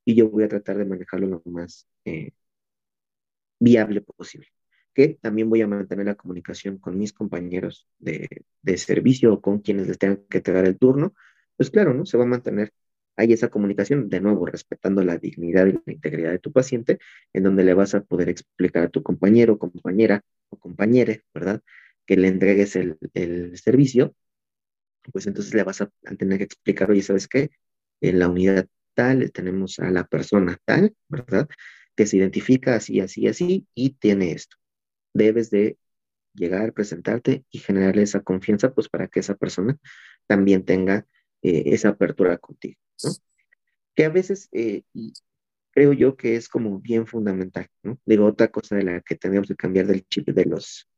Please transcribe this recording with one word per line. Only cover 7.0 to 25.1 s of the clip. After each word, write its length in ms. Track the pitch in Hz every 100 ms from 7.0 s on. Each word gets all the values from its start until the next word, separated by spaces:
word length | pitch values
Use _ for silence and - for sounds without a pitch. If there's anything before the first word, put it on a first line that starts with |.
| 104
compañeros 720 | - 101 90 87 90 95 - _ _
de, 460 | - 156 - - - _
de 160 | - 87
servicio 560 | - - 120 127 117
o 80 | 98
con 180 | - 104
quienes 280 | 104 98 95
les 100 | 92
tengan 260 | 98 98 _
que 80 | 92
entregar 280 | 95 92 92
el 120 | 95
turno. 380 | 127 139 180 - _ _ _ -
Pues 140 | 147
claro, 220 | 208 180
¿no? 120 | 127 185
Se 120 | 120
va 60 | 123
a 20 |
mantener 460 | 123 123 104 104 _ _ _ _ -
ahí 180 | 117
esa 160 | 110 117
comunicación, 600 | 107 101 101 101 143 107
de 120 | 92
nuevo, 240 | 98 98 85
respetando 580 | - - - 98 98
la 140 | 92 85
dignidad 480 | - 82 85 92 95
y 60 |
la 200 | - -
integridad 380 | - 78 80 82
de 80 | 90
tu 120 | 147
paciente, 480 | 127 131 120 117 - - - _
en 100 | -
donde 200 | 95 98
le 100 | 92
vas 220 | 90 98 101
a 80 |
poder 260 | - 90 90
explicar 540 | 87 - - 90 87
a 60 | 87
tu 140 | -
compañero, 540 | - 82 95 117 113 104
compañera 600 | 90 90 90 95 110 101 - _ _
o 80 | -
compañere, 680 | 90 87 104 127 107 110 _
¿verdad? 280 | - 87 110 - - _ _ -
Que 120 | 92
le 100 | 92
entregues 480 | 92 95 101 101 92
el, 220 | 90 78 -
el 440 | - 87 87 87 87
servicio, 580 | - 127 135 123 143 - _ _ _ _ _ _ _ _ -